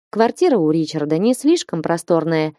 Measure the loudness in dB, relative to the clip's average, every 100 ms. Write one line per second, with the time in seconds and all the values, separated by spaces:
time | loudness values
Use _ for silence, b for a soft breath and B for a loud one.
0 | _ -2 -2 2 2 2 2 0 -2 -4
1 | -2 0 0 0 2 0 0 -6 -4 -4
2 | 0 0 2 0 -2